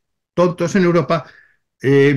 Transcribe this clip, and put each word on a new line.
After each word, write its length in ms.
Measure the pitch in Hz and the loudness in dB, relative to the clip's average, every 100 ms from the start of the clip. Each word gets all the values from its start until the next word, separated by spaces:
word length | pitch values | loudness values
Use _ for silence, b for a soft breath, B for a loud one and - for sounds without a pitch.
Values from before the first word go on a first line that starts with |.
| _ _ _ | _ _ _
tontos 420 | - 175 170 170 202 | -2 -2 -2 -4 -2
en 80 | |
Europa, 420 | 175 170 143 165 - B B B _ _ | 0 0 -2 -6 -8 B B B _ _
eh, 340 | 135 139 139 | 0 2 2